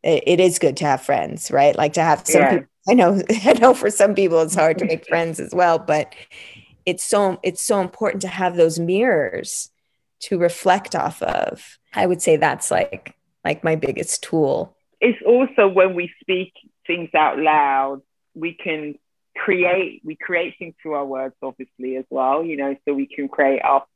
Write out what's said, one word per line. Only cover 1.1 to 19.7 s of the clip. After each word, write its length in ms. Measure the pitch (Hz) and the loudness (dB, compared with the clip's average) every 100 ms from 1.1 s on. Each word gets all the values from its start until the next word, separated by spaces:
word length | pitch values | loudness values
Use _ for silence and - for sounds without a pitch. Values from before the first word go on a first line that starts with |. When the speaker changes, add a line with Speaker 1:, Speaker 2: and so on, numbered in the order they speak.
| 135 76 160 - | -2 -2 -8 -2
Speaker 1:
right? 260 | - 143 - | 2 2 2
Like, 180 | 147 | 0
to 80 | 170 | 2
have 220 | 165 151 - | 2 2 2
some 160 | - | 4
Speaker 2:
Yeah. 80 | 135 | 4
Speaker 1:
people, 160 | 175 - _ - | 2 -2 _ 2
I 60 | |
know, 280 | 240 180 196 - | 6 6 2 0
<laughs> 180 | 220 | 0
I 80 | 208 | 4
know 200 | 254 247 | 6 6
for 160 | 247 208 | 4 0
some 240 | 208 202 | 2 2
people 260 | 196 190 165 | 2 2 2
it's 120 | 160 | 2
hard 240 | 180 160 160 | 2 2 2
to 60 | |
make 220 | 170 160 - | -2 -4 -2
Speaker 2:
<laughs> 20 | |
Speaker 1:
friends 320 | 170 165 156 | -2 -2 -6
as 140 | - | -6
well, 240 | 175 175 165 | 0 2 2
but 360 | - 151 - - - - - - - _ | 0 -2 -2 -12 -20 -20 -20 -20 -20 _
it's 200 | - 175 | -6 -6
so, 340 | - 202 196 180 | -2 0 0 -2
it's 200 | 185 180 | -6 -6
so 180 | - 202 | -2 -2
important 420 | 185 - 214 196 | -2 -4 -4 -4
to 60 | 190 | -8
have 280 | 180 185 175 | -4 -4 2
those 220 | 165 160 | 2 2
mirrors 920 | 170 190 247 170 117 90 - - - _ _ _ _ _ | -2 0 2 0 -2 -6 -10 -10 -12 _ _ _ _ _
to 180 | - 190 | -6 0
reflect 560 | 175 170 185 190 190 | 0 0 0 0 0
off 260 | 180 - - | -4 -4 -4
of. 560 | - - - - - _ _ | -4 -4 -4 -8 -18 _ _
I 120 | - 185 | -2 0
would 160 | 180 | 0
say 140 | - 156 | 2 2
that's, 340 | 147 131 - | 2 -2 -2
like, 460 | - - 95 - _ _ _ | -2 -2 -8 -16 _ _ _
like, 200 | - 156 | -6 -2
my 100 | 165 156 | -2 -2
biggest 460 | 143 - - - | -2 -6 -6 -8
tool. 540 | - 165 139 139 - _ _ _ | -4 0 0 0 -6 _ _ _
Speaker 2:
It's 200 | 240 - - | -2 0 2
also 420 | 240 262 - 202 | 4 2 2 4
when 260 | 185 185 | 4 2
we 180 | 175 175 _ | 0 -8 _
speak 320 | - 185 185 _ _ _ - | -6 -4 -6 _ _ _ -8
things 240 | 175 165 | -8 -2
out 240 | 160 151 - | 0 0 2
loud, 640 | 156 156 143 135 135 139 _ _ _ | 2 2 2 0 -2 -6 _ _ _
we 180 | 165 165 | -12 -10
can 420 | 165 - 156 151 147 _ _ _ - | -10 -8 -8 -10 -14 _ _ _ -8
create, 640 | - 185 175 | -2 0 2